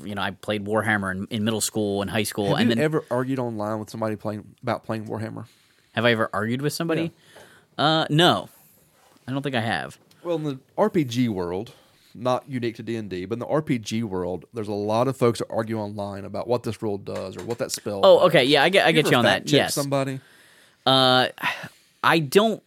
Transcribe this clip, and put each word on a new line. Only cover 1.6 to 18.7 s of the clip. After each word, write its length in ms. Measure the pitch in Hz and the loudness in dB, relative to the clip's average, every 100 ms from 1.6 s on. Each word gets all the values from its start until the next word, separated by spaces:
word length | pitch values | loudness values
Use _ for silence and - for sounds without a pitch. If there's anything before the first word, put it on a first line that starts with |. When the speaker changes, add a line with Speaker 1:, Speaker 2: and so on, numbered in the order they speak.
Speaker 1:
school 400 | - 113 104 101 | -2 -2 -2 -2
and 80 | 95 | -2
high 140 | 113 | -2
school. 240 | 104 - 101 | -2 -2 0
Speaker 2:
Have 100 | 98 | 2
Speaker 1:
And 100 | 117 | 2
Speaker 2:
you 60 | |
Speaker 1:
then 100 | 113 | 2
Speaker 2:
ever 180 | 151 151 - | 0 -2 -2
argued 280 | 123 131 131 | -2 -2 -4
online 400 | 120 107 104 110 | -4 -4 -4 -6
with 100 | 107 | -8
somebody 260 | 113 110 107 | -6 -4 -4
playing, 280 | 110 104 104 - | -6 -8 -12 -10
about 220 | 120 107 | -6 -4
playing 220 | - 110 107 | -4 -8 -6
Warhammer? 400 | 110 110 110 113 _ _ _ _ | -8 -8 -10 -16 _ _ _ _
Speaker 1:
Have 100 | - | 0
I 80 | 120 | 2
ever 160 | 113 113 | 2 0
argued 260 | 98 110 127 | -2 -2 -2
with 140 | 147 | -4
somebody? 380 | - 165 160 165 - _ - - - _ - | -4 -2 -2 -4 -8 _ -20 -20 -20 _ -2
Speaker 2:
Yeah. 60 | 147 160 | 0 2
Speaker 1:
Uh, 40 | 147 | 2
no. 400 | 151 175 101 - - _ _ _ _ _ _ - | 4 4 4 -2 -16 _ _ _ _ _ _ -8
I 60 | |
don't 80 | 139 | -6
think 160 | 143 123 | -2 -2
I 40 | |
have. 360 | 113 85 67 - _ _ | -2 -2 -6 -14 _ _
Speaker 2:
Well, 140 | 175 165 | -6 -4
in 80 | |
the 140 | 151 131 - - | -4 -8 -10 -2
R 140 | 214 | 0
P 140 | 196 | 0
G 260 | 131 120 120 | 0 0 0
world, 420 | 92 87 92 120 - _ _ _ | 0 -4 -6 -8 -16 _ _ _
not 300 | - 123 123 147 | -6 -2 -2 -4
unique 260 | 127 120 | -6 -6
to 80 | 104 | -6
D 140 | 110 113 | -8 -8
and 120 | 104 | -6
D, 160 | 90 | -8
but 100 | 95 | -6
in 40 | 117 | -8
the 80 | 120 | -2
R 160 | 147 | -2
P 160 | 156 123 | -2 -4
G 240 | 104 110 | -4 -6
world, 420 | 113 92 87 90 - | -4 -4 -6 -8 -10
there's 140 | 113 104 | -10 -6
a 60 | |
lot 340 | 104 104 110 131 | -4 0 0 0
of 100 | 127 | 2
folks 220 | 120 113 | 2 2
that 80 | - | -4
argue 300 | 110 110 113 | -4 -4 -6
online 460 | 104 107 101 98 | -6 -8 -8 -10
about 240 | 98 98 110 | -10 -8 -2
what 160 | 120 | -2
this 180 | 117 107 | -4 -6
rule 160 | 110 101 | -6 -6
does 380 | 101 98 95 95 | -8 -10 -10 -10
or 80 | |
what 140 | 98 117 | -10 -6
that 120 | - | -4
spell 300 | - 110 101 | -6 -6 4
Speaker 1:
Oh, 160 | 190 160 | 8 8
Speaker 2:
does. 80 | 170 | 8
Speaker 1:
okay. 140 | 151 | 6
Yeah, 200 | 131 147 | 6 4
I 40 | 160 | 6